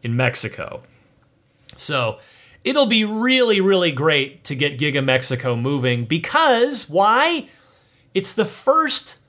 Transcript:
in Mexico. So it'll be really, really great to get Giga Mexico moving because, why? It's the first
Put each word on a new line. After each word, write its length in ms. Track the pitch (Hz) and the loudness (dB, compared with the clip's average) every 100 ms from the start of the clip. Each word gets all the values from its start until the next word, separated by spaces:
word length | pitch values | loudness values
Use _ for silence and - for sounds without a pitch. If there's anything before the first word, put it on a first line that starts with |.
in 140 | 120 120 | -4 0
Mexico. 640 | 131 - 107 - - - - _ _ _ _ _ _ _ _ | 0 -2 -8 -8 -12 -14 -18 _ _ _ _ _ _ _ _
So 440 | - - 143 117 104 - - - _ | -6 -2 0 -2 -4 -16 -20 -20 _
it'll 220 | - 269 262 | -2 2 2
be 180 | 226 | 2
really, 560 | 214 220 240 262 240 208 | 0 0 2 2 4 2
really 320 | 190 190 175 | 4 4 2
great 520 | 131 156 147 139 - | 0 2 2 0 -8
to 100 | - | -10
get 240 | 139 143 127 | -2 -2 -2
Giga 240 | 147 139 | -2 0
Mexico 540 | 135 131 127 127 127 117 | 0 0 0 -4 -2 -2
moving 480 | 123 143 123 120 | -2 -2 0 -2
because, 840 | 117 165 165 302 320 233 254 277 - | -2 -4 -2 0 2 2 2 0 0
why? 580 | 156 202 233 311 330 - _ _ _ _ _ _ | 2 2 2 2 -2 -8 _ _ _ _ _ _
It's 200 | 190 190 | -4 -4
the 120 | - | -2
first 720 | 214 - - 311 302 - - - | -4 -2 2 2 2 -2 -6 -18